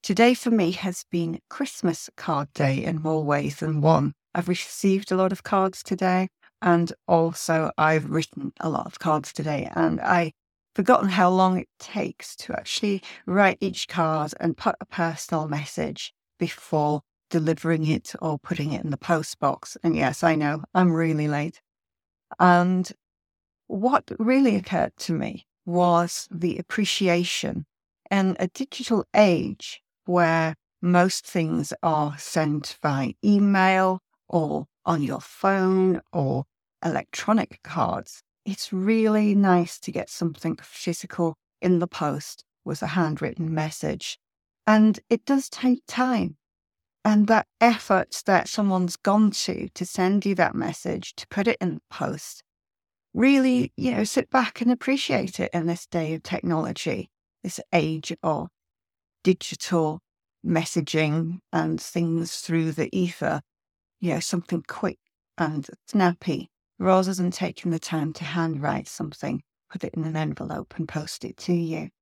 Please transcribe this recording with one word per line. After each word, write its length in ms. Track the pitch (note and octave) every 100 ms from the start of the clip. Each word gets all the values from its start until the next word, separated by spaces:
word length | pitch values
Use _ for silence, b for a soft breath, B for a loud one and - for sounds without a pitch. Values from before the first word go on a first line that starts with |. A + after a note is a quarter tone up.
Today 300 | - F#3+ A#3
for 180 | B3+ A#3+
me 200 | A3+ F3
has 340 | F3+ G3 F3+ -
been 300 | F3 E3 E3+ _
Christmas 580 | - C#4 - F3+ D#3+ - -
card 320 | - C#3+ C#3+
day 280 | - C#3+ C3+
in 200 | - D#3+
more 200 | D#3+ D#3
ways 340 | D3 D3 C#3+ C#3+
than 260 | D#3 D3+
one. 320 | D3+ D#3+ D3 - _
I've 140 | - F3
received 640 | F3 - - G3 F#3+ G3+
a 40 | F#3
lot 140 | F#3+
of 120 | F#3+
cards 400 | - G3 F#3+ -
today, 460 | - F#3 F#3 F#3 F#3+ _ b _
and 280 | F3+ E3+ E3+ - -
also 640 | E3+ E3 E3+ - D#3+ D#3 -
I've 320 | D#3 D#3 D3
written 460 | D#3 D#3 - C#3 _
a 120 | E3
lot 160 | D3 -
of 120 | -
cards 360 | E3 D#3 -
today, 360 | - D3+ D3 -
and 260 | - D#3+ D#3+
I've 320 | - F3+ E3 _ _ _ _
forgotten 360 | - F#3+ B3 G3
how 180 | F3+ F3+
long 300 | F#3 F#3 F#3
it 100 | - _
takes 560 | - G#3+ - - - -
to 180 | -
actually 480 | - - - G#3 G3 B B -
write 320 | F#3 G3 -
each 280 | G3 F3+ -
card 440 | F#3 E3 D#3 D3+ -
and 160 | E3 D#3
put 200 | - -
a 60 | -
personal 640 | - E3 D3+ - D#3+ D#3
message 680 | D3 C#3 - D3+ D3 - _ _ _
before 640 | E3+ - - D#3 D3 D3 _ _ _
delivering 560 | E3+ D#3+ D#3 D#3+ E3 D#3
it 240 | D#3 - -
or 160 | E3 D3
putting 340 | - E3+ D3
it 120 | D3
in 60 | D#3
the 60 | C#3+
post 440 | - E3 D3+ -
box. 360 | C#3+ C#3 - -
And 140 | E3 D#3
yes, 260 | C3+ C#3+
I 140 | E3+ D#3+
know, 260 | D3 D3+ C#3+
I'm 200 | F#3 F3+
really 340 | D#3+ E3 D#3 D3+
late. 340 | D3 D#3 - _ _ _ _ _ _ _ -
And 500 | F3+ F3 F3+ F#3 F#3 - _ _ _ _ _ _ _
what 460 | G#3 A#3 C#4 - -
really 340 | A3+ C4 C4+
occurred 380 | G3+ F#3 F3+ F3 _
to 140 | -
me 320 | D#3+ - - _ _
was 640 | - F3 F3 E3+ F3 - -
the 260 | E3+ E3+ -
appreciation 1120 | F3 - G#3 - F#3 F3 F3+ - - - D3+ _ _ _ -
in 240 | G3 F#3+ -
a 80 | F#3
digital 580 | - C4+ - B3+ A3 -
age 680 | - G#3 E3 - - - - _ _
where 500 | - F3 E3+ E3 D#3+ D#3 _ _
most 460 | F3 F3+ F#3 - -
things 460 | F3+ D#3+ E3 D3 -
are 340 | E3+ D#3 D3 D3
sent 640 | - E3+ D#3 D3 - -
by 360 | D3+ C#3 B2+ -
email 720 | G#3 G3+ G3+ G3 F#3 F#3+ F#3+ F#3 _ _ _
or 380 | F3 D3+ D3 D#3 _
on 180 | - E3
your 180 | C#3+ -
phone 840 | - - G3 G3 F#3 F#3+ F#3 F3+ _
or 320 | E3+ C3+ C3+ C#3 _ _ _
electronic 720 | E3+ D3+ - - - A3 - -
cards. 580 | - E3 - - - - _ _
It's 280 | - G3 -
really 640 | F#3 G3 A3+ A3 G#3+ G#3+
nice 460 | G3+ G3 F3+ E3+ -
to 100 | -
get 200 | - -
something 460 | - E3+ D#3 E3 D#3+
physical 720 | - - - E3+ - - E3+ D#3 _ _
in 200 | F#3 F3+
the 80 | F3
post 560 | - D3+ C#3+ - - _ _
with 180 | - D3
a 40 | D#3+
handwritten 680 | E3 D#3+ D3+ D3+ - D#3+
message. 640 | D#3 D#3 - D3+ D3+ - - _ _ _ _
And 360 | - G#3+ A3 G3+ _
it 140 | A#3
does 260 | - C#4 -
take 300 | - B3+ B3 -
time. 480 | - B3+ A#3 F3 D3+ _ _ _ _ _ _
And 240 | G#3+ G#3+ G#3
that 180 | A3 - _
effort 640 | A#3+ A3 - F#3 - - -
that 220 | F#3+ -
someone's 480 | - G3+ F#3 F3+ -
gone 340 | - G#3 G#3+
to, 380 | - - F3+ -
to 180 | - F3+
send 400 | - F#3 G3+ G3+
you 80 |
that 220 | F#3 E3+ -
message, 580 | - - - F3+ -
to 140 | - -
put 180 | - G3+
it 100 | -
in 140 | F#3
the 60 | D#3 _
post, 540 | - - F3 - - _ _ _ _ _ _ _
really, 580 | - B3+ C#4 C4 B3+ B3 -
you 160 | B3+
know, 100 | A#3+
sit 260 | G#3+ - -
back 320 | C4 A#3 -
and 120 | A#3+
appreciate 680 | B3 - C4+ - C4 F#3+ -
it 120 | -
in 140 | F3 E3
this 180 | E3+ -
day 280 | F3 D#3
of 100 | D#3+
technology, 840 | - - - D#3+ - - - G#2 - _ _ _
this 160 | F#3+ - -
age 400 | E3+ D#3+ D#3+ - E3
of 240 | - D3+ E3 _ _ _ _ _ _ _
digital 800 | F#3 F3+ - - - F3 D#3 D#3+ _ _ _ _
messaging 960 | - E3 E3 F3+ D3 D#3 D#3 D#3 E3 F3+ _
and 280 | D#3+ D#3+ D#3+
things 580 | - F3+ E3+ E3 E3+ -
through 340 | - E3 D#3+
the 160 | D3+ -
ether, 480 | F#3+ F3+ - D3 D3+ - _ _ _ _ _
you 120 | F3
know, 60 | D#3+
something 460 | - F3 - E3+ -
quick 320 | - G3+ - _ _ _ -
and 300 | D#3+ D#3 C#3 - -
snappy, 640 | G#3 F3+ F3 - D#3 - _ _ _
rather 340 | F#3 F#3 F#3
than 160 | F#3 F3+
taking 400 | F3+ F3+ - F3
the 80 | E3
time 340 | - D#3+ D3+
to 100 | -
handwrite 640 | D3+ E3+ E3 D3 D3 C#3+ -
something, 560 | - D3+ - C#3+ - _ _ _
put 140 | -
it 100 | -
in 80 | -
an 140 | D#3+ D#3
envelope 580 | D#3 D3 C#3+ D#3 - -
and 120 | D#3+
post 360 | D#3 D#3 -
it 120 | - -
to 180 | -
you. 340 | F3 E3 D#3+ - _